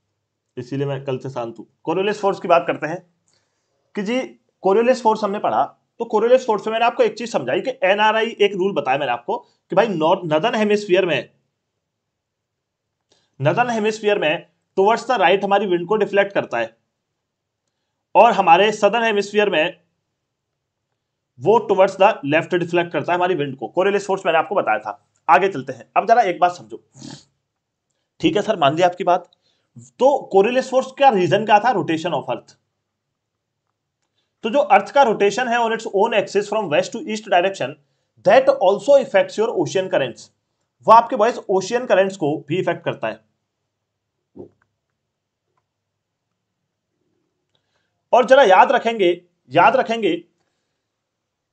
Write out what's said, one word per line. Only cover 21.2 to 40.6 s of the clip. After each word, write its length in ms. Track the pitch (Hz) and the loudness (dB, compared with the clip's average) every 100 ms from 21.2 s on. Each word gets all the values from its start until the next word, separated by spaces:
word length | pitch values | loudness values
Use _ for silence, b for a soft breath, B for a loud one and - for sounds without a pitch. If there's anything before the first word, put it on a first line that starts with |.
| _ - | _ -4
वो 280 | 147 220 214 | 2 2 2
towards 240 | 185 190 190 | 2 2 4
the 160 | 196 - 143 | 2 2 0
left 220 | 156 - 180 | -2 0 -4
डिफ्लेक्ट 360 | 170 175 170 | -2 -2 -2
करता 220 | 156 156 | -4 -4
है 40 | 175 | -2
हमारी 180 | 180 165 | 0 -2
विंड 200 | 139 135 | -6 -8
को। 180 | 110 175 | -6 -2
Coriolis 280 | 196 202 196 | 0 -2 -4
फोर्स 180 | 190 185 | -4 0
मैंने 140 | 160 | 0
आपको 160 | 156 185 | 0 -2
बताया 240 | 117 107 | -2 -4
था। 280 | 107 - _ _ - | -6 -14 _ _ 2
आगे 180 | 175 190 | 2 2
चलते 240 | 143 131 | -4 -10
हैं, 160 | 120 - - | -14 -6 -4
अब 100 | 196 | 2
जरा 140 | 233 | 2
एक 180 | 196 165 | 2 -2
बात 120 | 180 | -4
समझो। 320 | - 107 113 _ 135 135 B _ _ _ _ _ _ _ _ _ - | -4 -14 -20 _ -20 -20 B _ _ _ _ _ _ _ _ _ -4
ठीक 160 | 156 202 | -2 -2
है 60 | |
सर, 180 | 202 202 | -2 0
मान 160 | 139 160 | 0 2
लिया 120 | 180 | 0
आपकी 160 | 175 | 0
बात। 260 | 175 180 - _ _ _ _ 120 | -2 -2 -4 _ _ _ _ -20
तो 500 | 120 - 247 277 - 190 | -18 0 0 0 0 2
Coriolis 340 | 214 254 247 | 2 0 -2
फोर्स 220 | 262 - - | -2 -4 2
का 100 | 269 | 2
रीजन 360 | 202 170 202 220 | 4 2 0 2
क्या 140 | 208 | 2
था? 120 | 240 | 2
रोटेशन 380 | 202 156 160 175 | -2 -2 -4 -4
of 200 | 143 127 | -6 -6
अर्थ। 280 | 120 - _ _ _ _ _ _ _ _ _ _ _ _ _ _ _ _ _ _ _ | -10 -12 _ _ _ _ _ _ _ _ _ _ _ _ _ _ _ _ _ _ _
तो 60 | 330 | -2
जो 100 | 294 | -2
अर्थ 320 | - 202 - | 2 2 4
का 120 | 285 | 2
रोटेशन 440 | 254 185 202 240 247 | 2 2 0 -2 -2
है 100 | 240 | -2
on 140 | 226 | -2
its 160 | 220 226 | -4 -4
own 260 | 196 233 | -2 0
axis 360 | 220 - 202 208 | 0 -2 -4 -4
from 160 | 220 185 | -4 -2
west 260 | 160 185 226 | -2 -2 -8
to 60 | - | -8
east 240 | 214 220 | -10 -2
direction, 420 | 180 190 190 131 147 _ _ _ _ 170 | 0 0 -4 -10 -12 _ _ _ _ 2
that 260 | 247 269 - | 4 4 2
also 360 | 190 196 277 277 | 0 0 2 2
affects 360 | 240 190 185 - | 2 -2 -2 -4
your 100 | 233 190 | -4 -4
ocean 340 | 143 190 190 | -4 -4 -4
currents, 400 | 170 127 - - _ _ _ | -4 -4 -10 -20 _ _ _